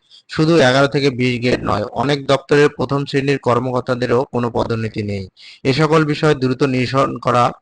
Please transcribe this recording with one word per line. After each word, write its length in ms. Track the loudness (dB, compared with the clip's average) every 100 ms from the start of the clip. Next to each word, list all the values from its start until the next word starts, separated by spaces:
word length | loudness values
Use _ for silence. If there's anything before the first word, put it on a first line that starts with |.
| _ -20 -8
শুধু 280 | 0 2 4
এগারো 320 | 4 4 2
থেকে 220 | 0 -2
বিশ 300 | 0 -2 0
গ্রেড 220 | -2 -2
নয়, 180 | -2 -4
অনেক 440 | -4 -4 -2 -2 -2
দপ্তরের 420 | -2 2 4 2
প্রথম 360 | 0 -4 -4
শ্রেণীর 340 | -2 -2 -2 0
কর্মকর্তাদেরও 840 | 0 0 0 -2 -2 -2 0 0
কোনো 260 | 0 -4 -4
পদোন্নতি 520 | -2 -4 -4 -6 -6
নেই। 260 | -6 -6 -10 -16 -20 -6
এ 100 | -2
সকল 320 | 0 2 2
বিষয় 300 | 2 0 0
দ্রুত 280 | 2 0 0
নিরসন 560 | 0 0 0 0 -2 -2
করা 340 | -2 0 0 -2